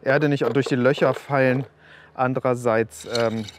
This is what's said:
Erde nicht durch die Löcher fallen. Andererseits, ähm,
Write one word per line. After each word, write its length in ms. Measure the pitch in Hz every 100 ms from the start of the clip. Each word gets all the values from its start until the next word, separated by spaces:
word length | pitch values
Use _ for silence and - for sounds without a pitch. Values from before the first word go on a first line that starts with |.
Erde 240 | 131 143 151
nicht 140 | 143 120
durch 140 | 123 131
die 80 | 135
Löcher 380 | 123 147 147
fallen. 520 | 131 - 139 131 127 131 _ - - -
Andererseits, 920 | - 127 131 131 123 120 110 113 - - 117
ähm, 280 | 117 110 104